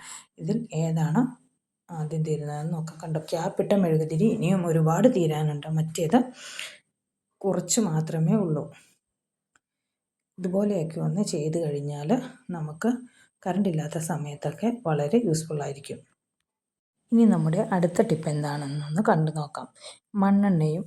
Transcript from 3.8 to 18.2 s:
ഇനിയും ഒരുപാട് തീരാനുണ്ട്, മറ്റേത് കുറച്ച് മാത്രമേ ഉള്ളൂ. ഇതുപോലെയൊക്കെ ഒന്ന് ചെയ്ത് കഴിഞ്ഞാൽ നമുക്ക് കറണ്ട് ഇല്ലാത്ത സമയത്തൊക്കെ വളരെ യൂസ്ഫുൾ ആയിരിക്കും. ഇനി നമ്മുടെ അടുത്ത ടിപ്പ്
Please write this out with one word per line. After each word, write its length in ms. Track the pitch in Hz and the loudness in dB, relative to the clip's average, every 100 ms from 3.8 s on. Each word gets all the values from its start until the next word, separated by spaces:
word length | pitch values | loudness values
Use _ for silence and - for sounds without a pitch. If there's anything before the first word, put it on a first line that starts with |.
| 175 156 160 160 220 | 4 2 2 2 2
ഇനിയും 320 | - 160 190 170 | 2 2 2 2
ഒരുപാട് 420 | 160 156 170 254 | 2 4 4 4
തീരാനുണ്ട്, 580 | 220 160 151 151 147 156 | 4 2 2 0 -2 -2
മറ്റേത് 480 | 156 160 - 160 254 - - - - - - _ _ _ _ _ - | -2 -2 -2 2 2 2 -6 -16 -14 -14 -16 _ _ _ _ _ -6
കുറച്ച് 400 | 196 175 - 240 | -2 -2 0 0
മാത്രമേ 540 | 196 156 156 160 160 214 | 2 0 0 0 2 4
ഉള്ളൂ. 280 | 180 147 - - _ _ _ _ _ _ _ _ _ _ _ _ _ _ _ - | 2 -2 -4 -14 _ _ _ _ _ _ _ _ _ _ _ _ _ _ _ -8
ഇതുപോലെയൊക്കെ 600 | 180 190 208 190 160 165 | -4 0 0 0 -4 -4
ഒന്ന് 220 | 160 170 | -2 -2
ചെയ്ത് 340 | 202 170 156 165 | -2 -2 -2 -2
കഴിഞ്ഞാൽ 500 | 156 143 143 147 151 254 - - - | -2 -4 -6 -6 -2 -2 -2 -14 -10
നമുക്ക് 400 | 170 151 156 220 247 - _ _ _ | -8 -8 -4 -2 -2 -6 _ _ _
കറണ്ട് 260 | 190 180 202 | -4 0 0
ഇല്ലാത്ത 300 | 156 156 165 | 0 -4 -6
സമയത്തൊക്കെ 640 | 160 156 147 143 147 - 226 240 | -4 -4 -6 -8 -8 -4 -4 -2
വളരെ 360 | 165 143 147 240 | -2 0 2 2
യൂസ്ഫുൾ 400 | 190 156 - 151 | 2 -2 -2 -6
ആയിരിക്കും. 360 | 139 139 - 139 - _ _ _ _ _ _ _ _ _ - | -6 -8 -12 -14 -16 _ _ _ _ _ _ _ _ _ 2
ഇനി 120 | 233 | 6
നമ്മുടെ 360 | 226 175 160 165 - | 6 6 2 0 0
അടുത്ത 320 | 185 175 - | 2 2 2
ടിപ്പ് 260 | 226 160 | 2 2